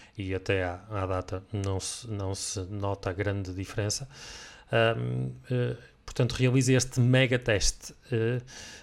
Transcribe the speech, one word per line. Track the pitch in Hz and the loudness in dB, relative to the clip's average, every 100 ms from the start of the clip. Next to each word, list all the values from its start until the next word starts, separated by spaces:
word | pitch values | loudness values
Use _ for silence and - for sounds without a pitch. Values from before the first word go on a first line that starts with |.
| - - | -16 -8
e | 95 | -4
até | 92 - 98 | -4 0 0
à, | 90 90 107 | 0 -4 -8
à | 104 | -4
data | 95 92 - 92 101 | -2 -2 -4 -8 -6
não | 104 98 95 | -4 -2 -2
se, | - - 117 | -4 -8 -8
não | 101 95 | -6 -4
se | 98 - 98 | -4 -6 -6
nota | 92 104 101 98 98 | -6 -4 -4 -2 -4
grande | 90 104 101 92 | -2 0 -2 -4
diferença. | 92 95 - 104 - 131 - - - - - - | -6 -6 -2 -2 -2 -6 -14 -16 -16 -18 -16 -2
Ahm, | 117 113 117 123 123 127 127 - | 2 4 2 -2 -2 -4 -6 -4
eh, | 127 123 - - _ | -2 -2 -4 -12 _
portanto, | - - 120 | -6 0 0
realiza | - 127 131 127 | 4 4 6 6
este | 131 127 131 | 4 4 4
mega | 123 131 127 123 | 6 6 6 2
teste, | 123 101 - - - - - | 2 4 2 0 -8 -14 -4
eh, | 113 113 123 - - - - | 0 0 -2 -6 -16 -16 -18